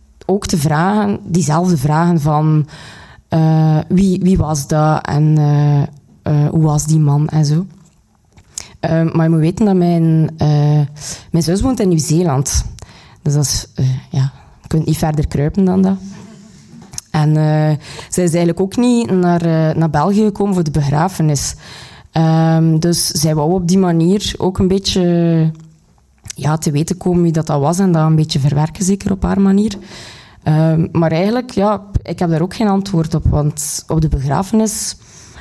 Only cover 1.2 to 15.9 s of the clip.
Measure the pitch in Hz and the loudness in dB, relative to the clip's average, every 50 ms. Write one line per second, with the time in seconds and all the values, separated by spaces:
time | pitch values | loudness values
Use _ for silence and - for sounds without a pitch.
1.2 | - - 165 185 156 139 151 165 180 185 175 139 123 147 151 160 170 175 175 165 | -6 -4 -2 -2 0 0 0 0 0 0 0 0 0 0 0 2 2 2 2 0
2.2 | 139 156 151 151 156 156 156 151 143 - - - - - - - - - - - | 0 0 0 2 2 2 2 2 0 -2 -6 -18 -20 -20 -20 -20 -20 -20 -20 -20
3.2 | _ _ - 160 160 160 160 160 156 156 156 156 - - 190 180 196 190 180 185 | _ _ 0 2 2 4 4 4 4 2 2 0 0 0 0 2 2 2 2 2
4.2 | 190 180 190 165 147 147 156 143 139 - 160 151 151 156 156 - - - - 147 | 2 2 2 2 0 0 -2 -4 -4 -2 0 2 2 2 0 0 -2 -2 0 2
5.2 | 156 156 156 156 151 147 147 147 147 147 143 143 147 - - - - _ _ _ | 2 2 4 4 2 2 2 2 2 2 2 2 0 -2 -6 -12 -20 _ _ _
6.2 | - 165 151 147 147 151 - 165 156 156 147 151 147 151 156 160 151 143 143 147 | -4 -2 0 2 2 2 2 2 2 2 2 0 0 0 2 2 2 2 2 2
7.2 | 151 156 156 156 151 143 151 165 190 190 - - - _ _ _ _ _ _ _ | 0 0 0 0 2 2 0 0 -2 -4 -10 -20 -20 _ _ _ _ _ _ _
8.2 | _ _ _ - - _ _ - - - - - - 160 165 165 165 165 - 165 | _ _ _ -20 -20 _ _ -18 -18 -18 -10 -6 -4 -2 0 0 0 0 0 0
9.2 | 160 165 165 160 156 165 185 - 226 202 190 180 175 175 175 170 165 160 160 160 | 2 2 2 2 2 0 0 0 2 2 2 2 2 2 2 2 2 2 2 2
10.2 | 156 151 - - 151 151 147 147 147 147 147 151 147 - - - - - - - | 2 0 0 0 0 2 2 2 2 2 2 2 0 -2 -4 -10 -14 -14 -14 -14
11.2 | - - - 165 156 156 180 196 240 269 254 - 214 185 175 160 139 - 151 165 | -8 -4 -2 -2 0 0 0 0 0 0 0 0 0 0 0 0 0 0 0 0
12.2 | 185 160 135 135 135 - - - - - - - - - - - - - - - | 2 0 0 0 -2 0 -2 -2 -2 -4 -8 -16 -18 -20 -20 -20 -20 -20 -14 -8
13.2 | - 147 143 147 143 - - - - - _ - 127 131 131 127 - - - 139 | -4 -2 0 0 0 -2 -2 -6 -8 -8 _ -4 -2 -2 -2 -4 -6 -6 -4 -2
14.2 | 135 139 - - - - - - - - - 160 156 160 160 - 175 156 156 147 | -2 -2 -4 -10 -20 -20 -20 -20 -8 -4 -2 -2 0 0 -2 0 -2 -2 0 -2
15.2 | 147 - - - 143 156 151 196 190 185 180 190 190 190 | -2 -2 -2 -2 -2 -2 0 0 0 2 2 2 2 2